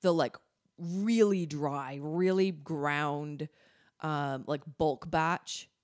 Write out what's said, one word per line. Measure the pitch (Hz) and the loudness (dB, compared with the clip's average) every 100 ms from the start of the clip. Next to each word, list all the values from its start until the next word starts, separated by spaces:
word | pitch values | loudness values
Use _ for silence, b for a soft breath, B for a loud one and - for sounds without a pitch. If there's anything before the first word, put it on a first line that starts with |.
the, | 185 | 2
like, | 165 127 - _ _ _ - | 4 2 -2 _ _ _ -12
really | 170 190 214 226 208 196 160 | -6 -2 2 4 6 4 -2
dry, | 147 143 143 131 143 | -2 -2 -4 -6 -8
really | 151 170 185 185 190 | -4 2 2 4 2
ground, | 156 143 151 147 143 147 147 151 147 151 b b b b - | 0 -6 -2 0 2 0 -2 -6 -8 -10 b b b b -8
um, | 156 151 143 135 - | -4 -2 -2 -4 -4
like, | 147 156 - | -6 -6 0
bulk | 156 131 170 | 0 0 -2
batch | 160 160 185 - - - _ | 0 2 -2 -6 -12 -14 _